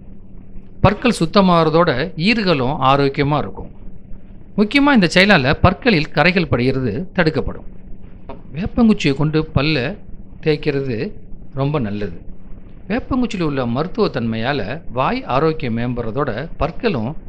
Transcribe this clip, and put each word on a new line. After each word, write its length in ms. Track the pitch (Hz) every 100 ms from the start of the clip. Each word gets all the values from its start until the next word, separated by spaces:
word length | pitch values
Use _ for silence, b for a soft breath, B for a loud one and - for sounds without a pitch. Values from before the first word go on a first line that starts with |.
| - - - - - - - -
பற்கள் 380 | 185 208 240 -
சுத்தமாகறதோட 720 | 165 208 185 170 160 160 175 123 175 151
ஈறுகளும் 580 | 185 233 185 143 123 147
ஆரோக்கியமா 560 | 131 139 139 139 143 147
இருக்கும். 340 | 120 - - - - - - - - - - -
முக்கியமா 340 | 208 285 285
இந்த 160 | 254 170
செயலால 400 | 180 196 185 127
பற்களில் 580 | - 175 190 247 175 -
கரைகள் 360 | - 160 180 160
படிகிறது 580 | 120 123 131 123 98 -
தடுக்கப்படும். 540 | - 160 - - - - - - - - - - 135 -
வேப்பங்குச்சியை 600 | 147 220 - 226 208 147
கொண்டு 360 | 135 151 156 156 135
பல்ல 420 | 147 147 143 202 - - - -
தேய்க்கிறது 680 | 160 151 151 139 135 110 196 - - - -
ரொம்ப 260 | 135 139 151
நல்லது. 420 | 107 101 98 85 - - - - - - -
வேப்பங்குச்சியில் 540 | 233 - 262 233 190
உள்ள 240 | 160 135 120
மருத்துவ 420 | 123 175 - 196
தன்மையால 760 | 127 117 113 120 143 95 151 -
வாய் 320 | 123 147 254
ஆரோக்கியம் 540 | - 127 160 160 127 113
மேம்படுறதோட 720 | 123 120 113 113 143 107 165 -
பற்களும் 580 | 143 - 240 139 110 160